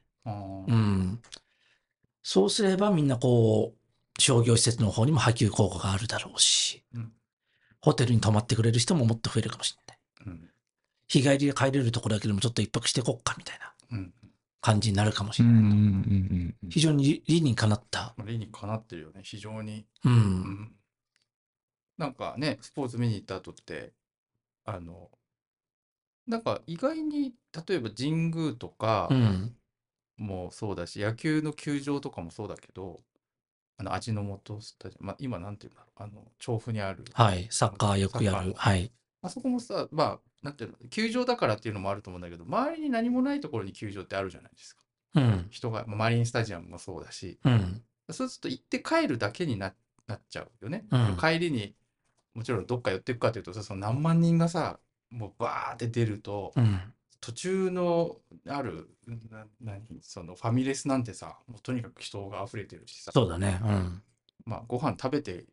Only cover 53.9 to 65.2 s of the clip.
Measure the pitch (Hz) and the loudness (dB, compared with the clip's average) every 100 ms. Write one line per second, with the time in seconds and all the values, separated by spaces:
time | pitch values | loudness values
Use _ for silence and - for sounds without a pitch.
53.9 | 127 160 165 170 165 165 170 117 - _ | 0 4 4 6 4 4 0 -4 -6 _
54.9 | _ _ 120 101 - 120 143 131 117 120 | _ _ -10 -10 -6 -6 -4 -8 -6 -4
55.9 | 117 113 104 - 101 92 135 113 95 98 | 0 -2 -4 -8 -8 -4 2 2 2 -6
56.9 | - _ - - 120 180 190 185 180 175 | -18 _ -20 -16 -10 -4 -2 -2 0 0
57.9 | 170 170 - _ - - 143 117 80 - | 2 0 -6 _ -18 -10 -6 -6 -8 -14
58.9 | _ 117 117 110 110 107 107 113 101 110 | _ -14 -14 -14 -20 -20 _ -14 -14 -16
59.9 | - - 98 85 90 117 123 131 135 147 | -20 -16 -16 -14 -6 0 0 0 -2 -2
60.9 | 131 120 - 82 - - 107 - 123 98 | -2 -4 -10 -14 -18 -20 -14 -8 -8 -8
61.9 | - - 101 98 95 101 110 - 87 - | -14 -12 -12 -10 -10 -10 -10 -12 -16 -20
62.9 | - - 143 117 90 101 92 107 101 87 | -18 -2 2 2 0 -2 -2 0 0 -2
63.9 | 90 - _ _ _ - 104 117 123 139 | -8 -16 _ _ _ -12 -10 -6 -4 -4
64.9 | 101 - 147 | -4 -4 -4